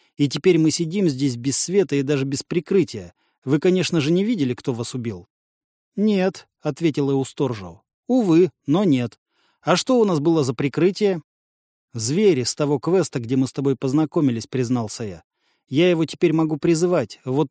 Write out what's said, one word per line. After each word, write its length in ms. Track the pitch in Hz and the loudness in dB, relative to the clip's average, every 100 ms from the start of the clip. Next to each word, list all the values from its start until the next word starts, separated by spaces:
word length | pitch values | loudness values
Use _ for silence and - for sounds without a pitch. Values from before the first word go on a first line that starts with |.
| _ - | _ -4
"И 120 | 143 | -2
теперь 300 | 151 190 165 | 0 2 4
мы 140 | 160 | 4
сидим 360 | - 165 196 180 | 0 -4 0 0
здесь 280 | 131 139 120 | 0 -2 -2
без 220 | 131 135 | -2 -2
света 380 | - 196 170 143 | 0 0 0 0
и 60 | |
даже 240 | 135 143 135 | 0 -2 -2
без 160 | 139 | -6
прикрытия. 720 | - - - 190 - 110 87 - _ _ 127 | -4 -6 0 0 0 -4 -14 -20 _ _ -2
Вы, 140 | 147 | 0
конечно 420 | 185 185 165 170 | 2 2 0 0
же, 100 | 139 | 0
не 120 | 175 | 0
видели, 320 | 208 226 131 120 | 0 0 -2 -2
кто 180 | - | -6
вас 220 | 117 117 131 | -6 -6 -6
убил?" 320 | 117 92 87 _ _ _ _ _ _ - | -8 -10 -14 _ _ _ _ _ _ -2
"Нет", — 520 | 214 202 185 - - _ | 0 2 0 -2 -12 _
ответил 500 | 151 139 165 143 139 | -8 -2 -2 0 0
Эусторжио. 720 | 139 131 - 135 110 90 - _ _ - | 0 -2 -2 -4 -4 -10 -18 _ _ -2
"Увы, 420 | 254 202 160 180 - - | 0 4 4 4 0 0
но 180 | 165 | 2
нет. 360 | 202 131 120 - _ _ _ _ | 2 2 0 -8 _ _ _ _
А 140 | - 175 | 0 0
что 240 | - 254 | 2 2
у 60 | 214 | 2
нас 140 | 160 | 2
было 240 | 151 165 | 2 2
за 120 | 131 120 | 0 -2
прикрытие?" 680 | 139 - 175 185 202 180 - _ _ _ _ _ _ | -4 0 0 2 0 -2 -6 _ _ _ _ _ _
"Звери 500 | 117 110 165 214 135 | -6 -2 2 4 2
с 100 | 120 | 0
того 260 | - 147 143 | -2 -2 -2
квеста, 400 | - 185 156 127 | 0 0 0 -4
где 160 | 113 131 | -2 0
мы 120 | 131 | 0
с 60 | |
тобой 220 | - 135 127 | -2 -2 -2
познакомились", — 720 | 135 147 156 175 139 113 - | 0 0 0 0 0 -2 -4
признался 540 | 131 120 123 110 - | -4 -2 -2 -4 -8
я. 200 | 110 85 - _ _ _ _ | -10 -12 -18 _ _ _ _
"Я 220 | 131 180 | 0 2
его 160 | 165 156 | 2 -2
теперь 260 | - 170 | 0 0
могу 260 | 156 160 156 | 2 0 -2
призывать, 640 | 170 160 175 175 113 - 131 | 0 0 0 0 -2 -8 -4
вот 220 | 135 156 | -2 -2